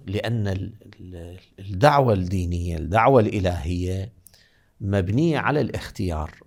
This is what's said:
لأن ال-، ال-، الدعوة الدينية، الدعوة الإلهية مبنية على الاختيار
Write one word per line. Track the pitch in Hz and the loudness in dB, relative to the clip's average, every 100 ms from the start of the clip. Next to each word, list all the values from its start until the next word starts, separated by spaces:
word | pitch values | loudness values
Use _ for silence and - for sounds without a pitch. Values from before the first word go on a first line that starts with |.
| 95 | -8
لأن | 101 113 117 101 | -4 -2 -2 -2
ال-، | 95 95 - - - | -4 -6 -12 -20 -20
ال-، | 90 90 87 90 _ - | -18 -16 -16 -18 _ -16
الدعوة | 95 95 147 143 127 | -8 2 4 6 4
الدينية، | 98 90 95 87 87 87 80 | 2 0 -2 -2 -2 -4 -4
الدعوة | 76 107 120 131 | 0 4 6 6
الإلهية | 104 101 92 87 73 90 90 95 92 - - _ _ _ _ - | 4 2 0 -2 -4 -4 -4 -6 -8 -14 -20 _ _ _ _ -10
مبنية | 101 101 90 120 170 139 | -2 0 0 2 2 2
على | 104 147 | 0 0
الاختيار | 120 101 - - 92 78 78 - | 0 -6 -10 -6 -4 -4 -6 -10